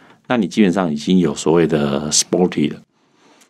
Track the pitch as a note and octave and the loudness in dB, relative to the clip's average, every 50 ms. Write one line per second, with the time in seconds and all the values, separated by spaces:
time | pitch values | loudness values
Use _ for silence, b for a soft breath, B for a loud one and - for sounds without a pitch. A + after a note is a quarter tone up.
0 | b b b b b - B2+ A#2 G2 - - A2 G#2+ F#2 E2+ G2 F#2 E2 D2 D2 | b b b b b -2 -2 -2 -2 0 2 2 2 2 2 0 -2 -2 -4 -4
1 | - F#2 F#2 F#2 E2+ D2+ C#2+ - - D2+ D#2+ E2+ E2 D2+ E2 D2+ D2 C#2+ C#2 C#2+ | 0 2 2 2 2 0 -2 -2 0 2 4 4 2 2 0 0 0 -2 -2 -4
2 | D2+ D2+ D2 - - - F2+ F2 F#2 - - E2 D2+ D2 - - - _ _ b | -4 -2 -2 -2 -2 0 0 0 0 0 0 -2 -2 -4 -4 -10 -16 _ _ b
3 | b b b b b b b b b | b b b b b b b b b